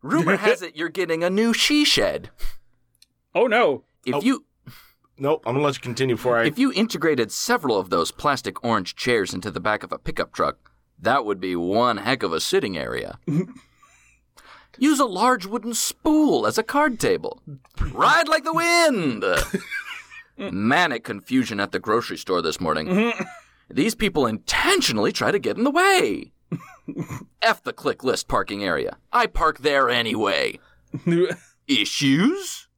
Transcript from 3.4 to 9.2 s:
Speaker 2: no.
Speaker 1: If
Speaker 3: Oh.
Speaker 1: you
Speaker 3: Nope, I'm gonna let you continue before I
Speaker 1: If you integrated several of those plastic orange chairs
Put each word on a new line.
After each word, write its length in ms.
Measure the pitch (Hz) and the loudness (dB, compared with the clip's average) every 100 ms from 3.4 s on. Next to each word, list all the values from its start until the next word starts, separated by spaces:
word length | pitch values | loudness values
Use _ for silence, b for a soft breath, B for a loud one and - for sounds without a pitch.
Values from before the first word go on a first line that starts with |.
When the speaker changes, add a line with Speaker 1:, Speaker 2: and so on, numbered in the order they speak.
| 240 | 2
Speaker 2:
no. 380 | 220 208 135 _ _ - | 4 2 0 _ _ -4
Speaker 1:
If 80 | 139 | 0
Speaker 3:
Oh. 60 | |
Speaker 1:
you 220 | 214 277 _ _ - B B B _ _ | 0 0 _ _ -20 B B B _ _
Speaker 3:
Nope, 220 | 139 156 - | 0 0 0
I'm 80 | |
gonna 100 | 127 | 0
let 100 | 147 | 0
you 60 | 131 | -2
continue 340 | 120 117 131 | -8 -2 0
before 240 | 117 127 117 | 0 2 2
I 60 | 117 | 2
Speaker 1:
If 120 | - | 2
you 120 | 269 | 0
integrated 600 | - 220 165 156 143 110 | 2 -2 0 0 2 0
several 440 | - - 247 147 107 | -4 -2 0 2 0
of 140 | 92 | 2
those 220 | 87 82 | 0 0
plastic 500 | - 147 135 - 90 | -2 -2 -2 -4 -6
orange 300 | 120 113 90 | -2 -2 -2
chairs 400 | - - 120 | -6 0 0